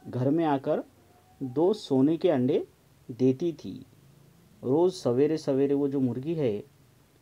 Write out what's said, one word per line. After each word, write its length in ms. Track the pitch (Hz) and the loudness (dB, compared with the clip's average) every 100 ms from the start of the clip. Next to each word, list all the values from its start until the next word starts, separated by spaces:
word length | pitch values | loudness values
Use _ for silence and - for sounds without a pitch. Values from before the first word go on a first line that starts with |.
| - | -10
घर 240 | 123 135 | -4 0
में 140 | 160 | 0
आकर 400 | 160 139 147 185 - _ _ _ _ - | 0 -2 -2 -4 -6 _ _ _ _ -12
दो 300 | 131 127 180 | -6 0 0
सोने 440 | 214 - 135 143 165 | 0 0 2 4 2
के 140 | 185 | 2
अंडे 380 | 135 127 202 381 _ _ _ - | 2 2 0 -4 _ _ _ -12
देती 420 | 123 131 131 175 | 0 2 2 -2
थी। 340 | 156 98 - - _ - - _ _ _ - | -6 -12 -16 -18 _ -20 -20 _ _ _ -8
रोज 280 | 120 147 180 | 0 2 2
सवेरे 460 | 180 - 123 151 156 | 0 -2 2 2 0
सवेरे 360 | 147 135 139 | -2 0 2
वो 140 | 143 143 | 0 0
जो 120 | 139 | 0
मुर्गी 340 | 131 120 147 | -2 -2 -6
है 300 | 165 127 104 - _ _ _ _ _ | -2 -2 -2 -8 _ _ _ _ _